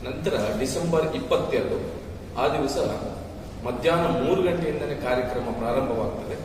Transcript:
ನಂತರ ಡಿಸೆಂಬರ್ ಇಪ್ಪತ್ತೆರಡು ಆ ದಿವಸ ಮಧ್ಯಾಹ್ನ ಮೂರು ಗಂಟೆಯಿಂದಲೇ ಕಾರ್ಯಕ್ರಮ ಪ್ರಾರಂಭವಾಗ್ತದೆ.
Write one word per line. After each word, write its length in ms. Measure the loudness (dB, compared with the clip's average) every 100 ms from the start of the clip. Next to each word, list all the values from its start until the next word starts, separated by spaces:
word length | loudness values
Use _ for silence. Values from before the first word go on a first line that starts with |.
ನಂತರ 520 | -6 -4 0 0 0 0
ಡಿಸೆಂಬರ್ 540 | 0 0 2 2 2
ಇಪ್ಪತ್ತೆರಡು 880 | -2 2 2 2 0 0 -2 -4 -8 -10 -12 -8 0
ಆ 100 | 2
ದಿವಸ 280 | 2 0 0 0 -2 -6 -8 -10 -10 -10 -6 -6
ಮಧ್ಯಾಹ್ನ 600 | 2 4 4 4 2 4
ಮೂರು 160 | 4
ಗಂಟೆಯಿಂದಲೇ 520 | 4 2 0 0 -2
ಕಾರ್ಯಕ್ರಮ 580 | -2 0 0 0 -2 -2
ಪ್ರಾರಂಭವಾಗ್ತದೆ. 840 | -2 0 2 2 0 0 -4 -6 -8